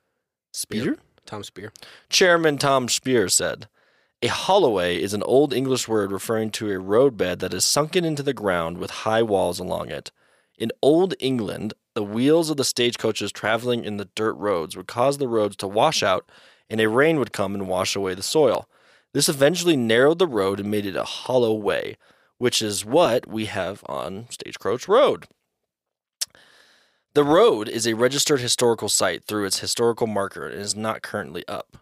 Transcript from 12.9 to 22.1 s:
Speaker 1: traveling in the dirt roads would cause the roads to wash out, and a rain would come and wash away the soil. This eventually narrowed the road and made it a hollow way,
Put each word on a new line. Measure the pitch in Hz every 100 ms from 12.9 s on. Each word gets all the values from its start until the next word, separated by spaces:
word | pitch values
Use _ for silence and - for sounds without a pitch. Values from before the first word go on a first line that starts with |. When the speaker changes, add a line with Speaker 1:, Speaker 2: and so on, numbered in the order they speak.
| - 113 - 101
Speaker 1:
traveling | - 107 117 123 120 107
in | 101
the | 98 -
dirt | 110
roads | 67 101 87 80 92
would | 92
cause | 117 135 143
the | 131
roads | 113 104 101
to | 98
wash | 104 151 147
out, | 104 90 - _ _ _ _
and | 110
a | 110
rain | 117 156 156
would | 113
come | - 98
and | 101 92
wash | 92 98 101
away | 98 92
the |
soil. | 95 156 131 92 - _ _ _ _
This | 143 156
eventually | 139 139 175 175 147
narrowed | 113 113 143 170
the | 180
road | 110 95 98
and | 101
made | 104 101
it | 73
a | 57
hollow | - - 131 113
way, | 110 101 69 - - _